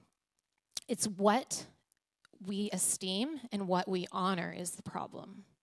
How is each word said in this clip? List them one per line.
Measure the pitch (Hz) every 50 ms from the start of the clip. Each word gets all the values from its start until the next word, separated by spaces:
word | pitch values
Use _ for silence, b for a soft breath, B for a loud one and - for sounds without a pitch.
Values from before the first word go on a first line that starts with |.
| - _ _ _ _ _ _ _ _ _ _ _ _ _ - - -
It's | - 254 - -
what | 220 202 170 196 214 208 247 294 - - - - - - _ _ _ _ _ _ _ _ _ _ - _ - 196
we | 185 208 196 208 208 -
esteem | 185 - - - - - 185 185 196 226 294 330 285 240 240
and | - 208 196
what | 180 185 180 185 -
we | 190 185 175 - -
honor | 196 180 185 196 175 170 - -
is | - - 196 -
the | - -
problem | - - - - - - - - - 196 196 196 _ _ _